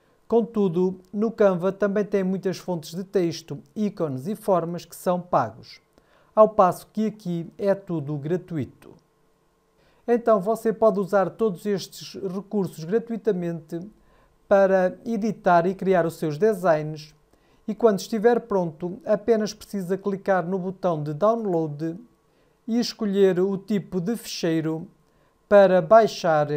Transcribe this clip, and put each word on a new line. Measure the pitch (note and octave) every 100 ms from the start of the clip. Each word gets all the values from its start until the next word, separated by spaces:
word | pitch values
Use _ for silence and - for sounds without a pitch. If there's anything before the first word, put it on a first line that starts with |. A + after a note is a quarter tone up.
| _ _ _
Contudo, | A3+ A3+ G#3+ G3 E3+ F#3 F#3 -
no | G3+ A3
Canva | A3+ G3+ F3+ F#3+
também | F#3+ G3+ G3+
tem | G3+ G3+
muitas | F#3 F#3+ F#3+ F3
fontes | - F3 D3
de | E3
texto, | F#3+ G3+ E3+ D#3 - C#3+ -
ícones | - G#3 F#3+ D#3+ C3 D3
e | G#3+
formas | - F3+ E3 F3
que | -
são | - F3+ F3+
pagos, | F3 D#3+ A2+ G2+ - - _ _ _ _ _
ao | - G#3+
passo | G#3+ F3+ - -
que | G#3+ G#3+
aqui | G#3+ F3 E3+ D#3+ -
é | G3+
tudo | F#3+ - E3 C#3 D3
gratuito. | D3 F3 F3+ E3 A#2+ - - G#1+ _ _ _ _ _ _ _ _ _ _ -
Então | A#3+ A#3 G#3+
você | F#3+ A3 A3+
pode | - A3 G3
usar | F#3 G3+ F3
todos | E3+ A3+ E3 G#3
estes | F#3+ - - D3
recursos | - G3 F#3 F#3+ G#3 E3+ D3+
gratuitamente | D#3+ A3+ A3+ A3+ - F3+ E3+ E3+ D3+ E3+ G#3 - _ _ _ _ _
para | G3 F#3+ F#3+ F#3 F3+
editar | - A3+ A3 - F#3+ F3 F3
e |
criar | F#3+ F3+ F3+ E3
os |
seus | D#3 D#3+ D3
designs | G#3+ G3 F3+ D#3 D3+ D#3 - _ _ _ _ _ -
e |
quando | G#3 A3+ F#3+
estiver | - A3+ A3+ A#3+
pronto | A#3 G3 E3+ D3+ F3 G#3+ -
apenas | G#3 G#3+ A3 G#3
precisa | - - G3+ F3 F#3+
clicar | G3+ G3 G3 F#3+
no | E3+ F#3+
botão | F3+ F#3 F3+ D#3+
de | D3+
download | D3+ G#3 A#3 G#3+ E3 D#3+ D3 E3 E3+ - _ _ _ _ _ -
e | A#3
escolher | - - G#3+ G3 F#3+ F3+
o | G3 F#3+
tipo | - G3+ - F#3
de | F3 A#3
ficheiro | - - F3 E3 D#3 D#3+ F#3 _ _ _ _ _ _
para | G3+ F#3+ F#3
baixar | D#3+ A3 G#3 - F3 D#3 D3